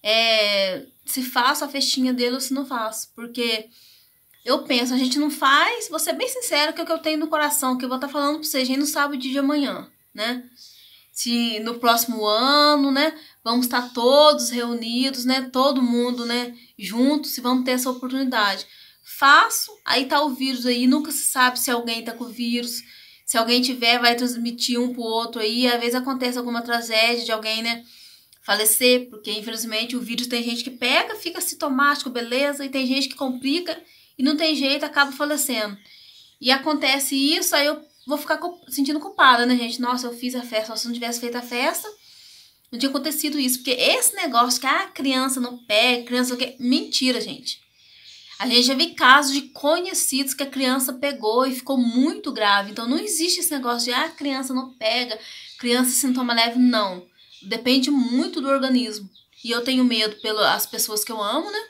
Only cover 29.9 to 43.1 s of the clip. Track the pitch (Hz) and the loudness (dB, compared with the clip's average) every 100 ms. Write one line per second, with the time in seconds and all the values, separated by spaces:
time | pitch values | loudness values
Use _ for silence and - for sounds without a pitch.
29.9 | 247 202 233 247 240 233 233 - - 247 | -6 -6 -6 -4 -4 -4 -6 -8 -4 2
30.9 | 302 427 427 339 - - - 302 262 285 | 2 0 -6 -8 -6 -8 -4 -2 2 2
31.9 | 285 269 240 233 247 285 277 277 269 254 | 2 -4 -6 -2 0 0 -2 -6 -4 0
32.9 | 269 269 - 269 254 269 320 349 - - | 0 -2 -4 -6 -4 -2 -2 -4 -10 -14
33.9 | - _ - 269 311 320 277 269 285 294 | -20 _ -2 0 2 0 0 0 -2 -2
34.9 | 294 277 269 294 294 - 226 208 202 - | 0 0 0 -2 -2 -2 -2 -4 -8 -20
35.9 | - - - - _ 247 262 302 294 277 | -20 -20 -20 -20 _ 2 2 2 0 0
36.9 | 277 269 269 277 349 359 302 294 302 - | 0 0 0 2 2 0 2 2 -2 -10
37.9 | _ 247 294 - 311 349 349 - - 277 | _ -6 -6 -2 -4 -4 -10 -10 -2 -2
38.9 | 302 392 - 277 240 247 247 233 - 240 | -2 -6 4 6 6 4 2 0 -4 -4
39.9 | 247 247 240 247 254 - 220 220 214 233 | -4 -6 -6 -6 -6 -6 -6 -6 -8 -6
40.9 | 240 240 240 240 247 247 240 285 349 427 | -6 -6 -6 -6 -8 -6 -2 -2 -2 -10
41.9 | 415 - - - - - _ _ 240 269 | -18 -20 -20 -20 -20 -20 _ _ -4 -4
42.9 | 277 294 | -2 -4